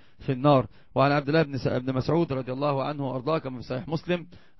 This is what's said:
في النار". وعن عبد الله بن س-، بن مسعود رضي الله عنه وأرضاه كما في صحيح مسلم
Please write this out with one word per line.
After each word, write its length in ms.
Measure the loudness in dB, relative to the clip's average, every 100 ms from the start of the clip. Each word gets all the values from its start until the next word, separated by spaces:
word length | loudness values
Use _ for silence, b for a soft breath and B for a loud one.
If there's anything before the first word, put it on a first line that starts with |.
| b b
في 140 | -6
النار". 340 | 2 6 6 4 b b
وعن 180 | 2 4
عبد 160 | 2 2
الله 140 | 2
بن 160 | 2 0
س-، 100 | -2
بن 260 | -2 -2
مسعود 380 | -2 0 2 0
رضي 200 | -2 -4
الله 300 | -2 -2 0
عنه 260 | -2 -4 -4
وأرضاه 300 | -4 -2 -2
كما 180 | -4 -10
في 20 |
صحيح 260 | -8 -8 -4
مسلم 380 | -6 -2 -4 -4 b b b